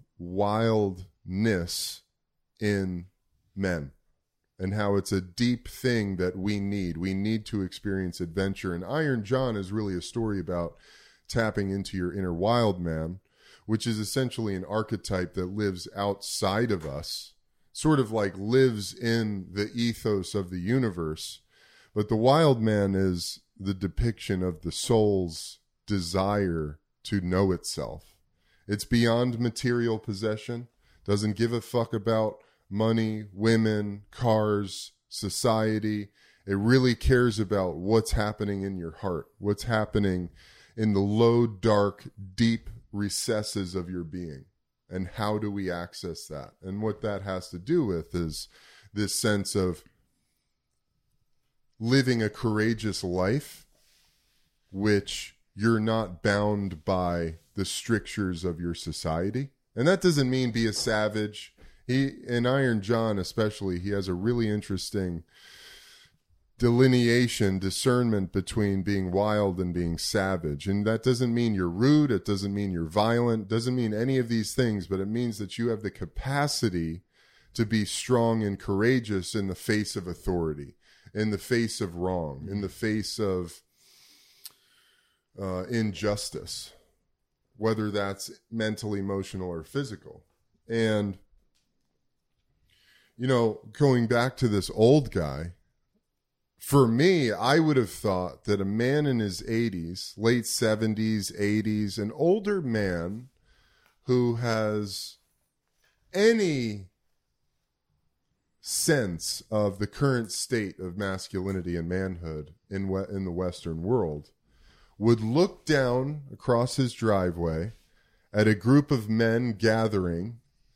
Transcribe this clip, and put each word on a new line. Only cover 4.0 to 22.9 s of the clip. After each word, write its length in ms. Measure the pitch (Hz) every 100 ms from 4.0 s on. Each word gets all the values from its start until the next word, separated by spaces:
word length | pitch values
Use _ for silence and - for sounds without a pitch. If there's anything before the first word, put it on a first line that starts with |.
| _ _ _ _ _ -
and 140 | 95
how 220 | 104 104 101
it's 160 | 95
a 100 | 98
deep 460 | 92 - 120 120 -
thing 500 | - 127 117 101 92
that 200 | 90 92
we 220 | 98 104
need. 380 | 98 101 90 80
We 160 | 92
need 320 | 95 104 110 107
to 140 | 104
experience 560 | 92 - 104 95 92 -
adventure. 520 | 85 85 98 95 95 85
And 100 | 90
Iron 380 | 143 156 123
John 320 | 101 131 131 107
is 160 | 92
really 240 | 104 104 90
a 60 |
story 380 | - 120 110 101
about 360 | 85 87 85 - - - - _ -
tapping 440 | 120 110 104 98
into 260 | 98 95 95
your 160 | 87
inner 200 | 98 92
wild 460 | 85 101 120 110 90
man, 400 | 85 80 80 92 - _ - - -
which 220 | 110 120
is 100 | 107
essentially 540 | 104 135 127 - 110 95
an 100 | 92
archetype 680 | 107 107 101 - 92 90
that 120 | 92 90
lives 400 | 101 101 90 - 98
outside 760 | 101 98 - - 101 101 117
of 140 | 98 78
us, 480 | 69 - - - _ _ _ _
sort 260 | - 156 151
of, 120 | 110
like, 260 | 110 101 95
lives 560 | 104 127 131 110 95
in 540 | - 117 117 107 101 87
the 200 | 95 107
ethos 640 | 117 117 110 113 101 90 104
of 140 | 90
the 100 | 92
universe. 840 | 90 131 120 87 80 78 - - _ _ _ _ _ 107
But 140 | 107
the 60 | 110
wild 460 | 120 147 156 123
man 320 | 110 104 101